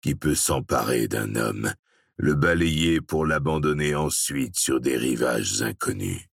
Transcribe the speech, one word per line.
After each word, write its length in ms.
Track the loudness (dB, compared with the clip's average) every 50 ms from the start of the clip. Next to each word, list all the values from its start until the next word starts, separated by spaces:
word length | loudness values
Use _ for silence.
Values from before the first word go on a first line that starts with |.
| 0
qui 120 | -2 -2
peut 200 | 0 0 0 0
s'emparer 720 | 2 0 0 0 -2 -2 -2 -2 -2 0 0 0 0 0 0
d'un 280 | -2 -4 -4 -2 -2
homme, 380 | -2 -2 -2 -2 -2 -4 -4 -4 _ _ _ _ _ _ _ _
le 180 | -2 0 2 2
balayer 680 | 4 4 4 4 4 2 2 2 4 4 4 4 2 0
pour 240 | 0 -2 0 0
l'abandonner 680 | 2 0 0 0 0 0 0 2 0 0 2 0 0 0
ensuite 640 | 0 0 0 0 -2 -2 -2 -2 -2 -4 -2 -2 -2
sur 220 | 0 0 0 0
des 160 | 0 0 0
rivages 640 | 0 0 0 0 0 0 0 0 0 -2 -2 -2 -2
inconnus. 640 | -2 -4 -4 -4 -4 -4 -4 -4 -4 -4 -4 -6 -8 _ _